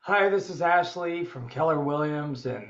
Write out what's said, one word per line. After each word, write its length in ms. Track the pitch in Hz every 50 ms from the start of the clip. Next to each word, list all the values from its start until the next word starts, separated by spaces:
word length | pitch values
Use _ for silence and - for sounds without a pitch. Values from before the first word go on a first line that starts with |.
Hi, 280 | _ - 196 202 196 196
this 220 | 190 202 - 185
is 120 | 185 147
Ashley 600 | 175 170 175 180 175 175 - 175 175 170 170 175 175
from 240 | 170 - 135 120 120
Keller 320 | - 135 156 165 160 147
Williams, 640 | 143 143 143 147 151 151 151 147 147 147 139 123 -
and 200 | 131 123 104 104